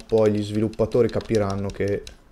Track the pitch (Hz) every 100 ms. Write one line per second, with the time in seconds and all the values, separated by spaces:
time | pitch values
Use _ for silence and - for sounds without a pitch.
0 | - 113 107 104 104 104 110 - 110 123
1 | 113 101 - 110 98 98 98 95 98 101
2 | - - _